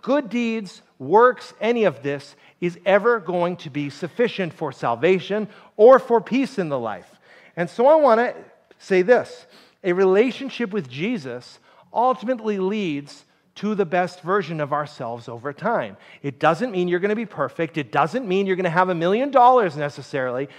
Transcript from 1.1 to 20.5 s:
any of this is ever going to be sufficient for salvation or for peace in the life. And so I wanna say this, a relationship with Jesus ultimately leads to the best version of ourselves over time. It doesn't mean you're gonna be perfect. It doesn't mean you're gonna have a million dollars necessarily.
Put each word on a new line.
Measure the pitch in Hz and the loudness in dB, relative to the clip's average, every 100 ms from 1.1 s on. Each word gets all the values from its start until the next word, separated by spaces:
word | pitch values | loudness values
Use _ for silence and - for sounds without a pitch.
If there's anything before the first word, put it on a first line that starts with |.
| 196 247 247 - - | 6 6 4 -10 -6
any | 214 240 | -2 2
of | 208 120 | 0 0
this | 131 143 - - _ _ | -6 -6 -10 -20 _ _
is | 175 175 - | -6 -4 2
ever | 196 214 233 | 2 2 -2
going | 165 175 175 180 | -2 -2 -2 -4
to | 156 | -10
be | 135 143 | -8 -8
sufficient | 135 170 - 240 - 180 | -8 -12 -2 -2 -2 -8
for | - 156 | -6 -10
salvation | 127 135 117 156 190 143 208 208 - - - | -4 -4 0 2 2 0 -6 -6 -10 -20 6
or | 220 262 | 8 8
for | 247 233 | 6 -2
peace | - 247 269 - | 0 -2 -2 -4
in | 170 | -4
the | 139 | -4
life. | 113 98 - _ _ - - - | -6 -10 -14 _ _ -20 -18 -8
And | 170 | -8
so | - 247 | 2 4
I | 320 | 6
wanna | 285 226 240 - - _ _ _ | 6 4 2 -4 -18 _ _ _
say | - 190 | -2 0
this, | 185 240 - - - - _ _ | 4 4 2 -12 -20 -20 _ _
a | 196 | -4
relationship | 175 190 190 254 - 262 - 233 | 0 2 4 2 -2 -12 -8 -6
with | 202 139 | -6 -8
Jesus | 127 190 240 131 123 - - _ _ _ | -8 -6 -6 -8 -14 -16 -20 _ _ _
ultimately | - 247 254 208 254 220 202 | -2 0 -2 -4 -6 -4 -2
leads | 185 214 190 143 143 - _ _ _ - | -2 -2 -4 -6 -10 -20 _ _ _ -8
to | 202 208 | -6 -2
the | 185 | -2
best | 180 180 - | 0 -2 -6
version | 160 202 156 165 | -4 -2 -2 -6
of | 147 | -4
ourselves | 147 147 - 123 117 117 | -4 -6 -10 -10 -10 -12
over | 117 127 | -10 -10
time. | 143 185 226 117 98 - - | -6 -4 -4 -4 -12 -20 -12
It | 143 131 | -10 0
doesn't | 156 160 247 | 0 2 -2
mean | 185 180 | -2 -2
you're | 175 | -2
gonna | 196 214 | -2 -4
be | 226 | -6
perfect. | - 139 - 165 160 | -6 -6 -4 -6 -4
It | 131 | -4
doesn't | 147 156 214 240 | 0 0 -2 -2
mean | 185 196 | -2 0
you're | 180 | -2
gonna | 180 | 0
have | 160 185 | 0 0
a | 175 | 0
million | 170 208 285 | 0 0 2
dollars | 262 240 254 196 147 | 4 6 6 2 -2
necessarily. | 143 139 131 143 127 123 143 | -8 -8 -8 -6 -4 -4 -8